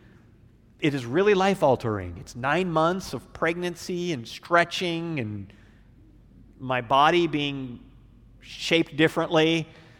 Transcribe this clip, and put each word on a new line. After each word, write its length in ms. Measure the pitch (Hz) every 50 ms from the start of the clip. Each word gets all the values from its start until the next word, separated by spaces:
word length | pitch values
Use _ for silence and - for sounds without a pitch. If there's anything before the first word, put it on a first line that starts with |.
| - - - - - _ - - - - - _ _ _ _ _
It 140 | - 151 139
is 120 | 139 120
really 280 | 117 123 175 196 208 208
life-altering. 840 | 185 190 196 190 - 160 143 123 - - 113 107 101 92 87 87 90
It's 160 | - - -
nine 360 | 117 120 139 151 175 190 180
months 420 | 160 156 160 170 185 196 185 - -
of 200 | 180 - - -
pregnancy 760 | - 175 160 170 175 175 175 170 - - - 180 175 175 175
and 160 | 160 123 113 -
stretching 920 | - - - - 170 170 170 170 - - 185 175 165 165 170 170 160 143
and 320 | 113 107 104 101 98 - - - - - - - _ - - - - - - - - - - - - - - -
my 220 | 131 127 131 123
body 460 | 120 110 139 135 147 160 170 175 175 160
being 520 | 147 147 147 143 139 135 131 127 120 - - - - - - - - - - - - -
shaped 560 | - - - - - - 170 165 160 - - 135
differently. 680 | 165 156 - 170 165 156 170 156 160 160 165 165 156 - - - - - -